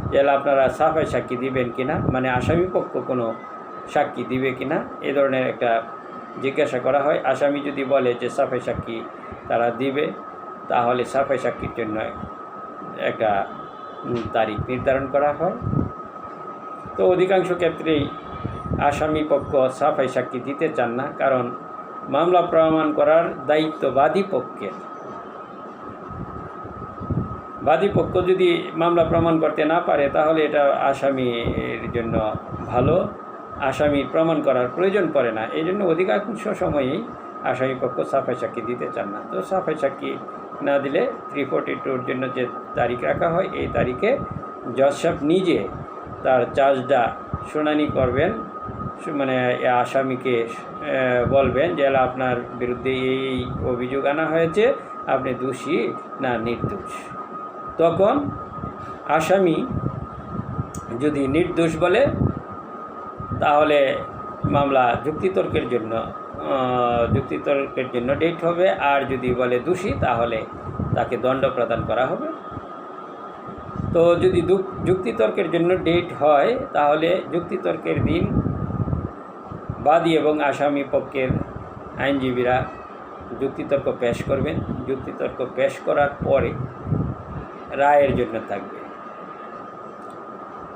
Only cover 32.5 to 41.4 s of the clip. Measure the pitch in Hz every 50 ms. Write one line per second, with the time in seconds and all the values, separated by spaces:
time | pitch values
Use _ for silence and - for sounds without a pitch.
32.5 | - - - - - 120 127 139 156 185 208 208 - - - - - - - -
33.5 | - - 139 135 127 - 151 147 143 143 135 131 - 165 160 165 165 151 131 139
34.5 | 131 123 127 123 - 160 180 196 196 208 185 160 156 143 127 117 110 113 110 117
35.5 | - 151 160 165 185 208 208 175 160 160 185 190 214 202 190 - 220 - - 214
36.5 | 208 - 180 165 156 147 135 127 143 190 233 - - - - - - - - 143
37.5 | 127 123 131 131 131 127 135 123 - - 156 - - 135 127 - 123 117 117 110
38.5 | - 120 110 110 123 - - - - 113 101 98 101 - - - - - - -
39.5 | 190 190 180 160 156 156 - 135 135 - 143 135 135 131 - - - - - -
40.5 | - - - - 139 285 - 139 135 170 240 277 - - - - - 143